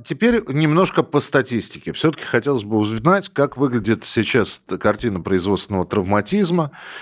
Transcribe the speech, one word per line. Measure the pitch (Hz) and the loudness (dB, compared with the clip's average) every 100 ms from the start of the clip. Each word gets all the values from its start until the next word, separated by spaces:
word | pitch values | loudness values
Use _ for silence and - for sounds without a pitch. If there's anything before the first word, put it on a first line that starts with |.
| 117 | -8
теперь | 135 233 233 - | 0 2 2 0
немножко | 139 156 160 185 - | 0 2 4 2 2
по | - 147 | 0 0
статистике. | - 143 127 117 - - - | 0 0 0 -2 -4 -10 -10
Всё-таки | - 160 151 | -2 -2 -2
хотелось | - 127 135 131 | -2 -2 0 -2
бы | 104 110 | 0 0
узнать, | 107 113 139 196 - | 0 0 2 2 0
как | - 143 120 | -2 -2 2
выглядит | 139 120 104 107 - | 0 0 0 -2 -2
сейчас | - 107 123 95 - | -2 0 2 0 -4
т-, | - 92 | -8 -2
картина | 107 - 120 95 | 0 0 0 -4
производственного | 95 95 90 95 - 98 87 | 0 0 2 0 0 -4 -2
травматизма. | 104 92 101 - 202 180 175 147 - - - | -2 0 0 0 0 2 0 -2 -6 -18 -18